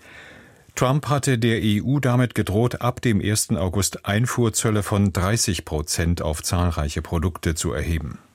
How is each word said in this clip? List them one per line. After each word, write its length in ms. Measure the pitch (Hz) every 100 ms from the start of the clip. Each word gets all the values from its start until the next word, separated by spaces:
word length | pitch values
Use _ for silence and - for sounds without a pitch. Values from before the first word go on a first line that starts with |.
| - - - - - - _
Trump 340 | - 127 143 -
hatte 300 | 143 139 127
der 260 | 117 113
E 160 | 107 104
U 220 | 104 143
damit 340 | 131 123 123 -
gedroht, 460 | - 98 123 -
ab 200 | 120 -
dem 200 | 127 101
ersten 340 | 95 107 - 113
August 500 | 92 98 95 - -
Einfuhrzölle 760 | 101 123 - 113 - 117 107
von 300 | 95 104 101
dreißig 500 | 95 90 120 - 87
Prozent 580 | - 78 73 - 85 87
auf 220 | 78 76
zahlreiche 580 | - 90 87 80 73 -
Produkte 540 | - 85 85 - 90 78
zu 160 | 85
erheben. 460 | 67 82 82 73 - -